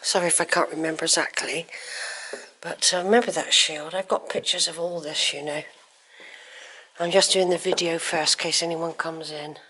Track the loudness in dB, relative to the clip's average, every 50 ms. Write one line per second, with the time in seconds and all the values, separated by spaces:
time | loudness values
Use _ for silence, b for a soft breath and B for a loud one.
0 | -2 0 0 2 2 2 2 2 2 2 2 2 2 2 0 -2 -2 -2 -2 -2
1 | 2 2 2 2 2 0 -2 -4 -4 -2 -4 -6 -6 B B B B B B B
2 | B B B B B B B B B B B _ -10 -10 -6 0 2 2 2 2
3 | 2 6 4 4 4 4 -2 -2 0 2 4 4 4 2 0 -6 -8 -6 -6 -6
4 | -2 0 -2 -2 -2 -4 -6 -4 -2 -2 0 0 0 -2 0 -2 -4 -4 -4 -4
5 | -6 -4 -2 0 0 0 -2 -4 -6 -4 -4 -6 -6 -10 -18 -20 -20 _ _ B
6 | B B B B B B B B B B B B B B B B B B B -2
7 | -2 4 6 6 6 6 6 4 6 4 4 2 2 0 0 2 2 0 0 0
8 | -2 0 0 2 2 2 2 2 2 0 2 2 0 0 -2 -2 -4 -4 -4 -4
9 | -6 -6 -4 -6 -8 -8 -8 -8 -10 -10 -12 -14 -18 -20